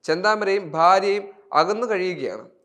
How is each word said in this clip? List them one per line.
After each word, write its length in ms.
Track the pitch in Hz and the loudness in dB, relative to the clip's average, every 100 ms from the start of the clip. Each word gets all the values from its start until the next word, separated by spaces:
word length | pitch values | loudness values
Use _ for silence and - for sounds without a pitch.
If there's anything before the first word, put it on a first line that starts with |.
ചെന്താമരയും 680 | - 160 202 214 196 196 175 | -2 -2 0 0 0 -2 -2
ഭാര്യയും 580 | 160 170 196 202 202 196 - _ | 2 4 4 2 -2 -6 -18 _
അകന്നു 340 | 147 170 214 240 | 0 2 0 -2
കഴിയുകയാണ്. 600 | 202 185 165 123 104 - _ | -2 -4 -4 -8 -8 -16 _